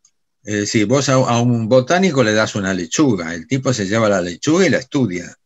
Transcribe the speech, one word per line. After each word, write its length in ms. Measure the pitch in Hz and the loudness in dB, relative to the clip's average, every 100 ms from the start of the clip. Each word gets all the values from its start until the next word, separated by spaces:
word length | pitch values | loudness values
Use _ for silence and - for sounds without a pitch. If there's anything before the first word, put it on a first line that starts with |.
| _ _ _ _ | _ _ _ _
Es 120 | - 104 | -6 -6
decir, 300 | 104 113 101 | -2 0 2
vos 200 | 139 135 | 0 2
a, 40 | |
a 260 | 131 123 117 | 2 2 0
un 280 | 123 120 107 | 0 0 2
botánico 540 | 131 127 180 190 135 | 2 4 2 2 2
le 100 | 110 | 2
das 220 | 107 107 107 | 2 0 -2
una 180 | 95 | -4
lechuga, 600 | 92 85 - 143 95 82 | -4 -4 0 2 0 -4
el 140 | 85 - | -10 -4
tipo 240 | 135 139 | -2 -2
se 120 | 113 95 | -2 -2
lleva 240 | 113 107 | 0 2
la 120 | 95 | 0
lechuga 440 | 87 82 - 175 175 | -2 -4 0 2 2
y 40 | |
la 100 | 87 | 0
estudia. 580 | - 143 110 87 80 - | -2 -2 -2 -4 -10 -20